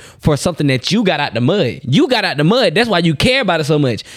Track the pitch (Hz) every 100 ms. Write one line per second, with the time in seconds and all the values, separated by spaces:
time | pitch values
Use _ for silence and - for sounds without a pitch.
0 | - - - 143 185 170 147 127 - 208
1 | 190 151 143 117 123 202 131 71 - 160
2 | 302 240 185 139 151 240 208 160 233 175
3 | 170 147 247 262 208 165 143 151 139 104
4 | -